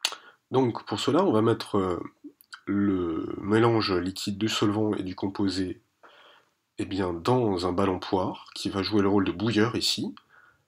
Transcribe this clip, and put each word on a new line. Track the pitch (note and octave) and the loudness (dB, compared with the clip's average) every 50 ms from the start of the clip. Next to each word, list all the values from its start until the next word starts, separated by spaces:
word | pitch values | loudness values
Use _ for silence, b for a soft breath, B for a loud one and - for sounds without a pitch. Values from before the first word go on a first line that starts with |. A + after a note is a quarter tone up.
| B B B B B B B B _ - | B B B B B B B B _ -2
Donc | - C3 C3+ A#2+ A2 - - | 0 2 2 2 0 -4 -6
pour | - A#2 G#2+ | -6 -6 -2
cela, | - - B2 E3 G3 | 0 0 2 2 4
on | F#3 | 4
va | A#2 A2 A2 | 4 4 4
mettre, | A2+ A2 A2+ - - - | 4 2 0 -2 -2 -2
euh, | G2+ F#2 F#2 F2 - - - - _ - - - _ _ _ - - _ | 0 0 0 -2 -4 -8 -12 -16 _ -20 -20 -20 _ _ _ -20 -12 _
le | - G2+ G2+ G2+ G2+ G2 F#2 F2 E2+ D#2+ F2 - - - - | -2 0 2 2 2 2 2 0 -2 -2 -4 -6 -6 -8 -6
mélange | - G2+ G#2 A2+ A#2 A#2 A#2 A2 G2+ G2+ F#2 | 0 2 4 4 6 4 4 2 2 2 0
liquide | F2 E2+ F#2 F#2 - - - G2+ F#2+ | 0 0 -2 -6 -6 -6 -6 -4 -2
du | A2 A2+ | -2 -2
solvant | - - A#2 G#2 G2+ G#2+ G#2+ G#2+ G2+ | 0 0 2 2 2 2 0 0 -2
et | - F2+ | -4 -6
du | F#2 F2+ | -8 -8
composé, | - - G2 G2 - G#2 G2 F2+ F#2+ F#2+ F2+ F2 - _ _ _ b b b b b b b b b b b b _ _ _ _ - | -6 -6 -6 -2 -2 -2 0 0 -2 -4 -6 -6 -10 _ _ _ b b b b b b b b b b b b _ _ _ _ -8
eh | G#2 | -8
bien, | - F#2+ F#2+ G2 F2+ E2+ | -4 -2 -2 -2 -2 -2
dans | E2 E2+ A#2+ B2 B2+ A#2+ G#2+ F#2+ F2 F2 | -2 0 0 2 2 2 2 0 0 0
un | F#2 | 0
ballon | F2+ F#2 G2 F#2+ F#2 F#2 | 0 0 0 0 0 -2
poire | - - - F#2 F#2 - - - - - - | -2 -2 0 0 0 -2 -4 -8 -14 -16 -10
qui | - - G2+ | -8 -6 -4
va | F2 G2 | -4 -4
jouer | F#2 F#2 G#2+ G#2 G2 | -2 0 2 2 4
le | G2 | 4
rôle | G2+ G2+ F#2+ | 4 4 2
de | F2 | 2
bouilleur | E2 F2 G#2+ A#2 A2 G#2 G#2+ A#2+ - | 0 -2 -2 0 2 2 2 2 0
ici, | - - - - - - G#3 - b b b b b b b b b b | -2 -2 -2 -2 -2 -4 -6 -8 b b b b b b b b b b